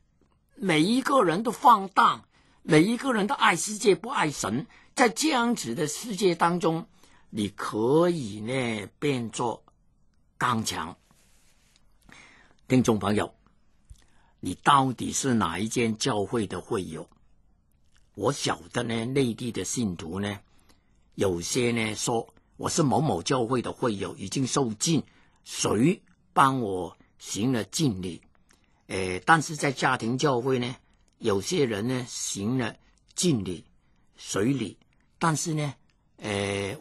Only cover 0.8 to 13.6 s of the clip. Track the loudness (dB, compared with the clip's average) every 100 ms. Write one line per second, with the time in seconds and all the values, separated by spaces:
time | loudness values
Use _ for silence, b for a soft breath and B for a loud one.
0.8 | 4 2 4 4 4 2 0 4 6 6
1.8 | 4 2 4 2 b b b b 4 6
2.8 | 6 2 0 0 0 2 4 2 -2 0
3.8 | 2 2 0 -2 -2 -2 -4 -4 -6 b
4.8 | b 2 2 2 0 2 0 -2 -4 -4
5.8 | -4 -6 -8 0 0 2 2 2 0 -2
6.8 | -6 b b b b -4 -4 -4 -6 0
7.8 | 4 4 4 0 -4 -8 -6 -4 -2 -4
8.8 | -8 -6 -2 -2 -4 -4 -4 -4 _ _
9.8 | _ _ _ _ _ -2 0 0 -2 -6
10.8 | -8 -12 _ _ _ _ _ _ _ _
11.8 | _ _ B B B B B B 0 2
12.8 | 4 2 2 0 -2 -8 _ _